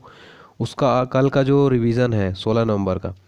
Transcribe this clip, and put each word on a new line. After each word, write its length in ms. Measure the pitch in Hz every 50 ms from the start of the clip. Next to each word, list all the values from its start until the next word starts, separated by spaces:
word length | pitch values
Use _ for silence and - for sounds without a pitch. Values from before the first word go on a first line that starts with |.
| - - - - - - - - - - _ -
उसका 460 | 113 - - - 147 131 120 127 127
कल 240 | 123 - 131 135 139
का 140 | - 147 135
जो 260 | 131 139 143 143 139
रिवीजन 440 | 127 123 113 117 113 123 123 120 113
है 200 | 104 98 95 92
सोलह 320 | 92 - 110 110 117 117
नवंबर 320 | 113 107 101 98 95 92 87
का, 180 | - 92 95 - _